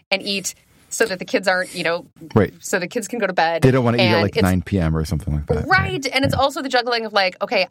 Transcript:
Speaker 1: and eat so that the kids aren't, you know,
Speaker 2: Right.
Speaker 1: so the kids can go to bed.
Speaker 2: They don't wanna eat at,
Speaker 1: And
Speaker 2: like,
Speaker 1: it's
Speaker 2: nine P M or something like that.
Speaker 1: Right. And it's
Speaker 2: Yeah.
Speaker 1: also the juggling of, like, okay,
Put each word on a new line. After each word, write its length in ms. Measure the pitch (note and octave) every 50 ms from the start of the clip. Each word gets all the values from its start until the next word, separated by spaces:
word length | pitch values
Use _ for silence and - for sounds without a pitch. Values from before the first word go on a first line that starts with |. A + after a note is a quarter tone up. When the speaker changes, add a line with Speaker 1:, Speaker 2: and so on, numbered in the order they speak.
| _ -
Speaker 1:
and 120 | G3 F#3+ F#3+
eat 320 | G3+ G3 G3 F#3 - - _ _ _ _ _ _ -
so 140 | - - A3+
that 140 | G#3+ F#3+ F3+
the 60 | F#3
kids 200 | - - - F#3 F#3+
aren't, 260 | F#3 F#3 F#3 F3+ -
you 80 | F3+ E3+
know, 220 | E3 E3+ F3 - - _ - D#3+ D#3 -
Speaker 2:
Right. 200 | A2+ F#2+ - - -
Speaker 1:
so 180 | - - G#3+ F#3
the 80 | F3+ F3
kids 200 | - B3 G#3 -
can 100 | B3 A#3
go 80 | G#3
to 60 | F#3 F#3
bed. 260 | F3+ E3 E3 E3+ E3
Speaker 2:
They 100 | D#3+ B2+
don't 140 | B2 C3+ A#2+
wanna 140 | A#2+ A#2 B2
eat 40 | F#3
at, 60 | F3+ F3
Speaker 1:
And 80 | E3+ G2+
Speaker 2:
like, 140 | G2 -
Speaker 1:
it's 60 | - -
Speaker 2:
nine 200 | F#2 F#2 F2+ D#2+
P 160 | - G2+ F#2+
M 180 | E2 D#2+ D#2
or 80 | D#2+ D#2
something 300 | D2+ E2 D2 - D2+ D2
like 120 | D2 D2
that. 200 | - - - -
Speaker 1:
Right. 400 | D4 F#4+ F#4+ F#4+ F#4+ F#4 D#4+ C4+
And 180 | C4 - C4 C#4
it's 80 | C4+ -
Speaker 2:
Yeah. 60 | A3+
Speaker 1:
also 220 | C4+ D4 C#4 E4 C4+
the 60 | C#4
juggling 340 | - B3 A#3 B3 A#3+ A#3 A3+
of, 80 | G#3+ G#3+
like, 240 | G3+ F#3+ F#3 F#3 - G3+
okay, 260 | - B3 G3+ - -